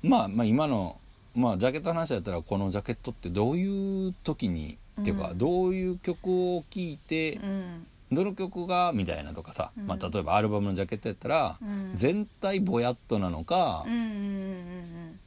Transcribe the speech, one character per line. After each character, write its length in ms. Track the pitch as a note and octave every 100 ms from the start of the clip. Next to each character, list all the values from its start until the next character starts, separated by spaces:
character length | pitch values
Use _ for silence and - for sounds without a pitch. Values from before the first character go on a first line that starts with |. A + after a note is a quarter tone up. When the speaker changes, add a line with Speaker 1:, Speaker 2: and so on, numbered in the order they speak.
Speaker 1:
ま 220 | D#3+ B3 G2+
あ、 20 |
ま 160 | G#2
あ、 20 | A2+
今 220 | B2 D3+
の、 320 | A#2 F2+ - - - - A#2+
ま 160 | B2
あ、 60 | F#2+
ジ 80 | B2
ャ 60 |
ケ 60 | D3
ッ 40 |
ト 80 | E3+
の 60 | E3+
話 180 | E3
や 60 | A#2+
っ 20 |
た 80 | G2+
ら、 100 | F2
こ 160 | - G2
の 140 | G2
ジ 60 | G2
ャ 40 |
ケ 120 | -
ッ 20 | A2+
ト 160 | -
っ 20 |
て 160 | A2+ F2
ど 220 | F2+ A2
う 60 | E3+
い 520 | G3 G3 G3 F#3+ F#3+
う 40 | F3+
時 260 | - D3+ A2
に、 280 | E2+ D#2 - - -
っ 40 |
て 80 | G#3
い 20 |
う 60 | G2+
か、 120 | -
Speaker 2:
う 20 |
ん。 40 | F2+
Speaker 1:
ど 300 | C3+ F3+ F#3
う 60 | F#3
い 120 | F#3
う 100 | F3+
曲 280 | - E3+ F#3 F#3 F3+ F3+
を 80 | -
聴 240 | G3 F3
い 40 | C#3+
て、 360 | - D#3+ D#3+ -
Speaker 2:
う 100 | G3
ん。 420 | G3 F3+ E3+ E3+ - -
Speaker 1:
ど 140 | C#3 G3
の 80 |
曲 340 | F#3+ F#3+ F3+ F3
が、 240 | F3+ F3+
み 120 | B2 F2
た 120 | D#2+
い 40 |
な 100 | D2
と 100 | -
か 100 | F2
さ、 180 | - - -
Speaker 2:
う 40 |
ん。 60 | G2
Speaker 1:
ま 100 | F#2+
あ、 80 | F#2
例 100 | G2
え 40 |
ば 120 | D#2 G2
ア 60 |
ル 80 | G#2+
バ 100 | G#2
ム 60 | G2+
の 60 |
ジ 80 | F#2+
ャ 40 | F#2+
ケ 80 | G#2+
ッ 20 |
ト 100 | -
や 40 |
っ 40 | G2
た 100 | -
ら、 300 | D#3 C3+ -
Speaker 2:
う 40 | G#3+
ん。 260 | G3+ F#3+ C3
Speaker 1:
全 300 | B2 G3 G#3
体 360 | - G3 G3
ぼ 180 | F#3 A#2
や 140 | A#2+
っ 40 | B2 -
と 120 | A2
な 100 | F#2
の 140 | E2
か、 400 | D#2+ F3 D#3+ D#2+ D#2
Speaker 2:
う 40 |
ん 40 |
う 20 | A#3
ん 40 |
う 40 |
ん 20 | A3+
う 20 |
ん 60 |
う 40 | G#3 G3+ G3 F#3+ F#3 F3 F3+ F3 E3+ E3
ん。 80 | F#3+